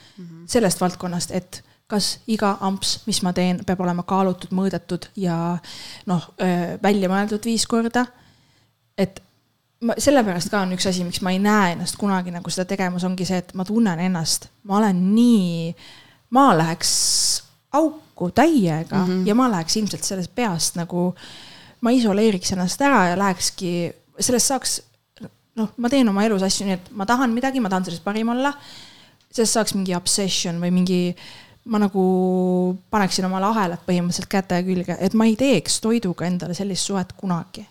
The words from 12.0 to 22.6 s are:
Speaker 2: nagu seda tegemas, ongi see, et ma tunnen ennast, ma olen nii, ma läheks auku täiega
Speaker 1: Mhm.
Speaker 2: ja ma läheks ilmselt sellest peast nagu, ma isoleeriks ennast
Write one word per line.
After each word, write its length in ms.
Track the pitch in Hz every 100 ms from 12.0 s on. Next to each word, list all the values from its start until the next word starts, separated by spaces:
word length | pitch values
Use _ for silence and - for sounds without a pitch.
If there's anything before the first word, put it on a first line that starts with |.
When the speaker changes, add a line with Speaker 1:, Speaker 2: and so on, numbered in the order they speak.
| 202 190 180
Speaker 2:
nagu 180 | 175 180
seda 160 | 185 180
tegemas, 380 | 190 185 180
ongi 220 | 180 185 180
see, 120 | 185
et 160 | 170
ma 120 | 185 185
tunnen 340 | 214 220 165
ennast, 480 | 185 180 156 - - _
ma 140 | 202 196
olen 260 | 220 180 185 220
nii, 600 | 240 226 180 165 165 175 - - - _ -
ma 220 | 247 277 170
läheks 840 | 165 170 - - - - - - - _ _
auku 580 | 285 320 311 - - 180
täiega 720 | 220 302 302 180 156 165 196 180
Speaker 1:
Mhm. 220 | 185 185
Speaker 2:
ja 80 | 240
ma 140 | 254
läheks 240 | 190 160 220
ilmselt 260 | 208 151
sellest 300 | - 190 175 -
peast 400 | 233 165 - 180
nagu, 380 | 170 175 180 180 - - - - - -
ma 100 | 226
isoleeriks 600 | 254 226 196 226 190 -
ennast 280 | 190